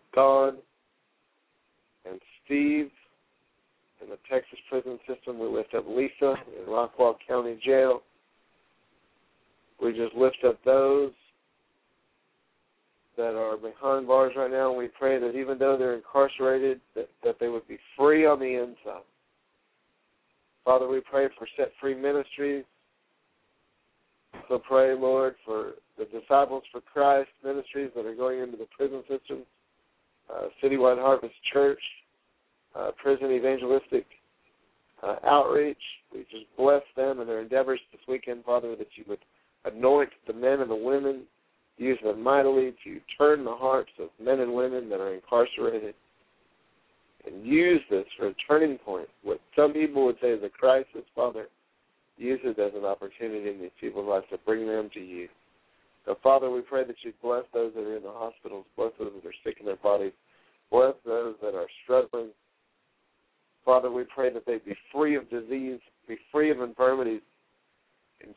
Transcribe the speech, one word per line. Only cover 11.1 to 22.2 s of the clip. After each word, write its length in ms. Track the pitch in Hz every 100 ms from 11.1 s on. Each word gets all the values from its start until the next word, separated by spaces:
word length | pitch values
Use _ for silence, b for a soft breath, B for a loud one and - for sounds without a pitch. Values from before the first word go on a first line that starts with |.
| - _ _ _ _ _ _ _ _ _ _ _ _ _ _ _ _ _ _ _ -
that 160 | 117
are 240 | 110 110 110
behind 480 | 110 110 139 135 127
bars 260 | 131 135
right 160 | 131 127
now, 200 | 131 131
and 80 | 127
we 100 | 123
pray 320 | - 135 131
that 160 | 120 127
even 220 | 135 135
though 180 | 135 135
they're 180 | 127
incarcerated, 840 | 120 - 139 139 - 131 131 135 127 _
that, 160 | - - _
that 140 | 120 113
they 100 | 120
would 200 | 117 113
be 100 | 101 -
free 300 | - 143 156
on 160 | 156 143
the 60 | 131
inside. 560 | 127 120 120 107 95 - _ _ _ _ _ _ _ _ _ _ _ _ _ _ _
Father, 240 | - 127 127
we 140 | 131
pray 260 | 127 139 135 -
for 80 | 113 -
Set 140 | 135 -
Free 160 | 139
Ministries. 680 | 131 135 143